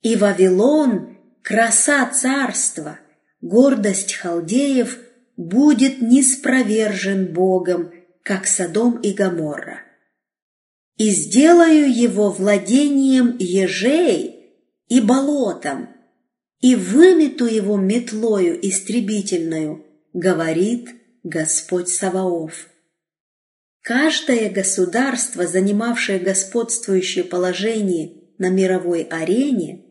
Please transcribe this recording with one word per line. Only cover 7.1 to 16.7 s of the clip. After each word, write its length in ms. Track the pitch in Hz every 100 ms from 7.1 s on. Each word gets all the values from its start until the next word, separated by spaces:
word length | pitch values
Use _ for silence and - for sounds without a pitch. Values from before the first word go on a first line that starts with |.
| 196 180
Богом, 580 | 160 185 185 180 175 165 - _ _
как 220 | - 190 -
Содом 540 | - 175 202 240 233
и 100 | 208
Гоморра. 680 | 196 190 170 151 147 - - - _ _ _ _ _ _ _ _ _ _ _
И 120 | 214
сделаю 840 | 190 151 233 311 349 330 311 285
его 360 | 233 233 190 208
владением 1040 | 185 196 202 - 254 294 277 269 262 240 240
ежей 1160 | 180 185 185 - 220 311 339 175 - - _ _ _ _ _
и 140 | 247
болотом, 880 | 208 262 277 294 220 165 151 131 - - _ _ _ _ _ _
и 140 | 254